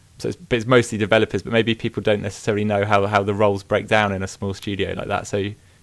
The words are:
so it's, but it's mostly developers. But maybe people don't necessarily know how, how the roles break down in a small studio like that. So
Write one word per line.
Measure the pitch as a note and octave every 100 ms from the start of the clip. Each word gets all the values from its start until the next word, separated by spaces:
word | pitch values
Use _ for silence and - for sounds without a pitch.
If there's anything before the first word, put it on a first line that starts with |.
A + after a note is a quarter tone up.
| _ -
so | A2
it's, | -
but | - A#2+
it's | A2
mostly | B2+ A#2 G#2
developers. | G#2 A2 G#2+ G2+
But | F#2+
maybe | A2+ A2+ A2+
people | A2+ -
don't | A2 G#2
necessarily | G#2 - - G#2
know | G#2 G2+
how, | G2+ G2+ G2
how | G#2
the | G2+
roles | G2+ G#2+ G2
break | - G#2 -
down | A2 G#2
in | F#2+
a | F#2+
small | - G2+
studio | F#2 - G2 F2+ F#2
like | G2+
that. | F#2+ -
So | G2+ G2+ G#2+ _ _